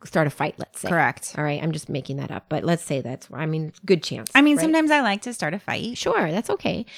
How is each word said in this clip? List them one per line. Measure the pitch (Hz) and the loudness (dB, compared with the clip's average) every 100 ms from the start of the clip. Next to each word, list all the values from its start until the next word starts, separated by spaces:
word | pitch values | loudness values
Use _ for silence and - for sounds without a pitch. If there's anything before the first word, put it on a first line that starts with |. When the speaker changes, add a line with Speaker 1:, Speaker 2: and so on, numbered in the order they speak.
Speaker 1:
start | - 180 147 | -4 0 0
a | |
fight, | - 151 - | 0 -4 -4
let's | - - | -12 -8
say. | - | -2
Speaker 2:
Correct. | 170 131 - - - | 2 2 0 -8 -4
Speaker 1:
All | 151 | -2
right, | 147 | -2
I'm | 160 | -2
just | 156 - | -4 -6
making | 143 135 139 | -8 -6 -8
that | 135 | -8
up, | - - | -10 -6
but | 147 - | -2 0
let's | 165 | 0
say | - 139 | 0 -4
that's, | 120 135 - | -4 -10 -12
I | 131 156 | -6 -4
mean, | 156 156 - 196 | -4 -6 -8 2
good | 175 | 2
chance, | - 123 113 277 | 2 -8 4 6
Speaker 2:
I | |
mean, | 294 294 | 8 6
Speaker 1:
right? | |
Speaker 2:
sometimes | 320 320 311 | 4 4 4
I | 294 | 4
like | 226 202 | 4 0
to | 370 | -4
start | - 156 | -4 -4
a | 196 | -4
fight. | - - 226 240 | -4 -4 -4 -4
Speaker 1:
Sure, | - 381 165 | 0 0 2
that's | 180 - | 0 -2
okay. | 392 - - 226 | -2 -2 -4 -8